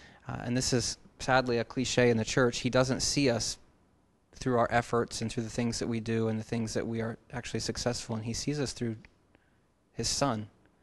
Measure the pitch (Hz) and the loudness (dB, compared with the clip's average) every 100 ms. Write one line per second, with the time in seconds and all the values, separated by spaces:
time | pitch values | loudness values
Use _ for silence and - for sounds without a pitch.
0 | - - - 123 107 123 127 127 - - | -20 -16 -10 -8 -2 -2 2 0 0 -6
1 | - - - 131 123 117 113 - 123 - | -14 -8 2 4 4 0 0 -2 0 4
2 | 123 113 110 - 123 120 127 123 127 127 | 6 4 2 4 4 2 2 4 2 2
3 | - - 139 117 - - - _ _ _ | 0 2 2 2 -2 -6 -14 _ _ _
4 | _ _ _ - 135 120 117 120 - 117 | _ _ _ -6 0 2 4 2 2 0
5 | 117 - 110 - 110 - 120 113 113 113 | 0 -4 -4 -4 -4 -2 -2 -2 -2 -4
6 | 110 113 113 110 110 117 110 110 104 113 | -2 0 0 -2 -4 -4 -2 -2 -2 -2
7 | 113 113 _ 127 - 113 - 110 - 120 | -4 -6 _ -12 -6 -4 -4 -2 -2 -4
8 | - 113 113 113 - 147 131 - 120 110 | -4 -6 -4 -4 -4 -2 -4 -4 -4 -4
9 | - _ _ _ _ _ _ _ _ - | -10 _ _ _ _ _ _ _ _ -6
10 | 117 - 139 110 104 _ _ _ | -4 0 0 0 -4 _ _ _